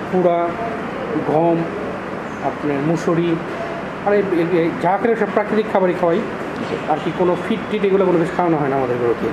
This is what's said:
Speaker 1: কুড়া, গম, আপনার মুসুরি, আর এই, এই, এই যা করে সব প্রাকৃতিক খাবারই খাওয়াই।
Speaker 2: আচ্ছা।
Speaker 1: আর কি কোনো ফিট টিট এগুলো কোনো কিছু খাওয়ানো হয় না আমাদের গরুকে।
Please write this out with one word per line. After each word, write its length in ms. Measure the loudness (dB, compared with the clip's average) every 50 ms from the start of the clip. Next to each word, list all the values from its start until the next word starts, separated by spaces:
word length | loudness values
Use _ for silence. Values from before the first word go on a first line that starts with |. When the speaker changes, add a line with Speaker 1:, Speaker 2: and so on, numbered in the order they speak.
| -4 -2 0
Speaker 1:
কুড়া, 360 | 2 4 4 4 2 0 -2 -2 -4 -4 -4 -4 -6 -6 -6 -6 -6 -6 -4 -4 -2 -2
গম, 300 | 0 2 2 4 4 2 2 0 -2 -4 -6 -6 -6 -8 -8 -8 -8 -10 -10 -10 -10 -10 -6 -6
আপনার 320 | -6 -6 -4 -2 -2 -2 0 0
মুসুরি, 500 | 0 0 0 0 0 0 2 2 0 0 -2 -4 -6 -8 -8 -6 -8 -8 -8 -8 -8 -10 -4 0
আর 60 | 2 2
এই, 100 | 2 2 2 2
এই, 260 | 0 2 2 2 2
এই 120 | 2 2 0 0 0
যা 160 | 0 2 2 2
করে 140 | 2 2
সব 100 | 2 0 2 2
প্রাকৃতিক 320 | 0 0 2 2 0 0 2 2
খাবারই 220 | 4 4 4 2 2
খাওয়াই। 180 | 2 2 2 2
Speaker 2:
আচ্ছা। 720 | 0 -2 -6 -6 -8 -8 -6 -6 -6 -4 -4 -4 -2 -2 -2
Speaker 1:
আর 60 | -2 -2
কি 60 | -2 -2 0
কোনো 180 | 2 2 2 0 -2 -2
ফিট 100 | -4 -4 -2 -4
টিট 140 | -2 0 2
এগুলো 220 | 2 4 4 4
কোনো 120 | 4 4 2
কিছু 120 | 2 0 0
খাওয়ানো 200 | 0 2 2 2
হয় 120 | 2 2 0
না 80 | 0
আমাদের 200 | 0 0 0 0 0 2
গরুকে। 260 | 0 0 0 -2 -4